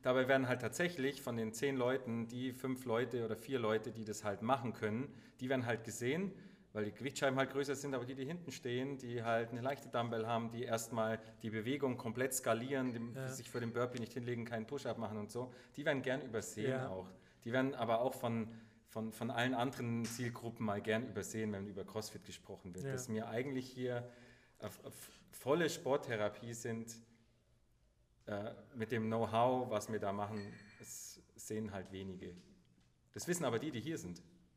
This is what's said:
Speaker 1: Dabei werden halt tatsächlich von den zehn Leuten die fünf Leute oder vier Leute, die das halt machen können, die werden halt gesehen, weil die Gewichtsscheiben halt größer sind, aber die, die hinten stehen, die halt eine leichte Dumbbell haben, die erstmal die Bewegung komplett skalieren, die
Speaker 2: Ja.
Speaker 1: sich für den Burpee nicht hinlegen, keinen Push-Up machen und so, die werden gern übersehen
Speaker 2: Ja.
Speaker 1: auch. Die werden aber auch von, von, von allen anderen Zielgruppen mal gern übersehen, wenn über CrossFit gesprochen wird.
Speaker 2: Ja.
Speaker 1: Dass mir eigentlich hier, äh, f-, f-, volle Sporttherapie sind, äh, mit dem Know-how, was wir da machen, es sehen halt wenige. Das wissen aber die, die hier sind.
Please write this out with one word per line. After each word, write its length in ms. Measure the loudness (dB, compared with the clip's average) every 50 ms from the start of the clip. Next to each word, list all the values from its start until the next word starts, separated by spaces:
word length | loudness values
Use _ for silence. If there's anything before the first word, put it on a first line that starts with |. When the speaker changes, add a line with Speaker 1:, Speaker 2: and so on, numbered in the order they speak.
Speaker 1:
Dabei 260 | 4 6 6 6 8
werden 220 | 8 8 8 8 6
halt 140 | 2 2
tatsächlich 580 | 2 -2 0 2 2 2 2 2 0 0 0 0
von 160 | -4 -2 0
den 160 | 0 0 -2
zehn 240 | 0 0 2 2 4
Leuten 520 | 4 4 4 4 2 0 -2 -2 -2 -2 -4
die 240 | -4 -4 -4 -4 -4
fünf 320 | -2 -2 -2 -2 -2 0
Leute 400 | 2 4 4 4 2 2 0 0
oder 100 | 0 -2
vier 220 | -4 -2 -2 0 2
Leute, 340 | 4 4 4 4 2 0
die 120 | -6 -6 -6
das 180 | -4 -6 -2 0
halt 160 | -2 -2 0
machen 320 | 2 2 2 2 2 -4
können, 400 | -2 0 0 0 0 0 -2 -4 -8 -16 -20 -20 -12 -8
die 100 | -2 0
werden 160 | 0 2 2
halt 180 | 2 0 0 -2
gesehen, 480 | -6 -6 -2 0 2 2 2 0 -2 -4 -8 -16 -18 -20 -20 -20 -8
weil 140 | -2 -2 -2
die 60 | -2
Gewichtsscheiben 460 | -2 -4 -6 -4 -2 2 2 4 4 4
halt 120 | 2 2
größer 240 | 2 -2 0 0 0
sind, 200 | -2 -2 -2 -2
aber 120 | -2 -2
die, 80 | -4 -6
die 100 | -6 -4
hinten 260 | -4 -6 -6 -6 -8
stehen, 440 | -10 -6 -2 0 0 0 0 -2 -4
die 260 | -4 -6 -4 -4 -2
halt 280 | 2 4 4 4 4 2
eine 100 | -2 -2
leichte 280 | 0 -2 -2 -2 -6 -2
Dumbbell 360 | 0 0 2 2 2 0 2
haben, 240 | 2 2 2 2 0
die 120 | -2 -4
erstmal 580 | 0 2 2 0 0 0 2 2 4 4 2 0 -2 -10 -16 -8
die 80 | -6 -2
Bewegung 480 | -2 0 0 0 0 2 2 2 0 0
komplett 340 | -2 -4 0 2 2 2
skalieren, 600 | 2 2 4 4 4 4 4 0 0 2 2 0
die 260 | 0 -2 -4 -4 -6 -6
Speaker 2:
Ja. 100 | -6 -6
Speaker 1:
sich 220 | -6 -8 -10 -4
für 100 | -4 -2
den 120 | -2 0 2
Burpee 240 | 2 2 2 0 -4
nicht 140 | -4 -4 -4
hinlegen, 320 | -4 -2 -2 -2 -2 -2
keinen 200 | -2 -2 -4 -4
Push-Up 300 | -2 -4 -4 -2 -2 -2
machen 220 | -2 -2 -4 -2 -4
und 120 | -6 -4
so, 220 | -4 -4 -4 -4 -8 -14 -20 -16 -10
die 80 | -2 2
werden 160 | 2 2 2
gern 220 | 2 0 0 0
übersehen 480 | -2 -2 -2 -2 -2 -2 -4 0 0 2
Speaker 2:
Ja. 180 | 2 2 0 -2
Speaker 1:
auch. 220 | -4 -4 -6 -8 -12 -18 -20 -20 -20 -10 -6
Die 80 | 0
werden 220 | 2 4 4 4 2
aber 260 | 0 2 4 4 4
auch 140 | 4 2 0
von, 340 | 0 0 0 2 2 0 -2 -6 -14 -16 -20 -20 -20 _ _
von, 240 | -6 -4 -4 -4
von 180 | -4 -4 -4 -2
allen 220 | 2 2 4 4 4
anderen 520 | 4 2 2 0 -2 -2 0 0 0 0
Zielgruppen 580 | -2 -2 -2 -2 -2 -2 -4 -6 -6 -4 -2 0
mal 160 | 0 0 0
gern 260 | 4 4 4 4 2
übersehen, 460 | 0 -4 -4 -4 -2 -2 -2 0 0
wenn 140 | -2 -2 -4
über 180 | -6 -6 -8 -8
CrossFit 400 | -4 -4 -4 -4 -4 -8 -12 -12
gesprochen 500 | -12 -14 -14 -12 -12 -14 -10 -10 -10 -8
wird. 120 | -6 -4
Speaker 2:
Ja. 60 | -4
Speaker 1:
Dass 160 | -4 -4 -2 -2
mir 200 | -2 -2 -2 0
eigentlich 420 | -2 -2 0 0 -2 -4 -4 -4
hier, 400 | -6 -2 -2 0 0 -2 -4 -6 -12 -18 -20 -20 -20 -20 -20 -20 _ -10
äh, 60 | -10
f-, 140 | -10 -10 -10 -14
f-, 240 | -16 -14 -14 -16 -16 -18 -20 -20 -20
volle 360 | -18 -6 2 4 4 6 6 2
Sporttherapie 880 | 2 0 2 2 2 2 2 0 0 2 2 0 0 -2 -10 -8 -8
sind, 400 | -6 -4 -4 -4 -4 -4 -8 -10 -14 -16 -20 -20 -20 -20 _ _ _ _ _ _ _ _ _ _ _ _ _ _ _ _ _ _ _ _
äh, 240 | -6 -4 -4 -4 -6 -10 -12 -16 -14 -6
mit 160 | -6 -2 0
dem 140 | 0 0 2
Know-how, 600 | 2 2 2 2 4 6 6 6 6 6 4 2 2
was 220 | 0 0 0 0
wir 60 | -2 0
da 120 | 0 0
machen, 280 | 0 0 -2 -2 -2 -4 -6 -8 -10 -14 -16 -18 -18 -18
es 400 | -16 -14 -12 -12 -12 -14 -14 -16 -20 _ -20
sehen 340 | -16 -8 -4 -4 -2 -2 -2
halt 200 | -4 -6 -6 -6
wenige. 420 | -8 -6 -6 -6 -8 -8 -10 -10 -12 -12 -18 -20 -20 -20 -20 _ _ _ _ _ _ _ _ _
Das 160 | -10 -8 -2 -2
wissen 160 | 0 2 2
aber 140 | 2 2 2
die, 120 | 0 0
die 100 | -4 -2
hier 180 | -2 -2 -4 -4
sind. 240 | -4 -6 -10 -10 -12 -20 -20 -20 -20 _ _